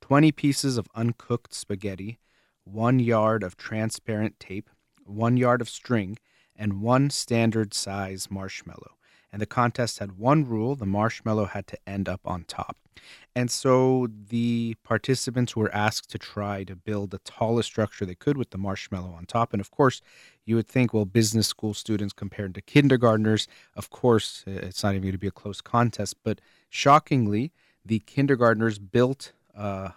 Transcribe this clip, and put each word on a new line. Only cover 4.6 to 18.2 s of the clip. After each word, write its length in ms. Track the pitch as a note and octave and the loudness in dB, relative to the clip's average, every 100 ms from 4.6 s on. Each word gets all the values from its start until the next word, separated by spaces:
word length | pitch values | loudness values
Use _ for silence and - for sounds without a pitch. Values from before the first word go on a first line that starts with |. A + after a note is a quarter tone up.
| - _ _ _ | -12 _ _ _
one 340 | - G#2 A#2 B2 | -14 -2 2 4
yard 240 | B2 B2 | 4 2
of 80 | A#2 | 0
string, 480 | - - A#2 F#2+ G#2+ _ _ _ | -10 -2 -2 -2 -8 _ _ _
and 280 | - G#2+ G2 | -8 -6 -2
one 260 | A2+ B2+ C#3+ | 2 2 2
standard 640 | - - A#2 A2+ A2 G#2+ | -2 -2 2 2 2 -2
size 580 | - G2 G2 F#2+ F#2+ - | -4 -6 -6 -8 -8 -8
marshmallow. 640 | G2 F#2+ - E2+ F2 - _ _ _ _ | -8 -8 -12 -16 -20 -20 _ _ _ _
And 100 | G2 | -8
the 60 | G#2+ | -4
contest 520 | - A#2+ - A#2 - | 0 0 0 -4 -4
had 200 | G2 F#2 | -10 -2
one 260 | A#2+ D#3 | 2 2
rule: 320 | C3 A2 A#2 C#3+ | 2 -2 -2 -2
the 100 | G2 | -2
marshmallow 600 | G2+ A2 - A2+ A2 G2 | 0 0 -2 -2 -2 -2
had 200 | G2+ - | -6 -12
to 100 | - - | -16 -10
end 220 | G2 F2 | -6 -6
up 120 | F2+ F2 | -6 -8
on 180 | F2 | -8
top. 320 | - - - - _ - - - _ | -8 -10 -10 -12 _ -20 -20 -20 _
And 160 | B2 B2 | -4 -2
so 560 | - C3+ B2+ C3 C3 B2 G#2+ G#2 | 0 4 6 6 2 0 -6 -6
the 480 | A#2 A#2+ A#2 A#2 A2 | -2 0 0 -2 -8
participants 720 | - A2+ - C3 - B2 B2 A2+ | -2 -2 0 -2 -2 -2 -2 0
were 180 | G#2+ | 0
asked 360 | G#2 G#2 - - | 2 0 0 -8
to 80 | G#2 | -14
try 440 | - G#2 G2+ G2+ | -12 -8 -6 -6
to 120 | F#2+ F2+ | -10 -12
build 340 | - G#2 G2+ | -6 -6 -6
the 80 | F#2+ | -10
tallest 500 | - - A2+ A#2 - | -16 -4 0 0 0
structure 340 | - G#2+ - | -2 -2 -2
they 100 | F#2 | -8
could 220 | F2+ | -4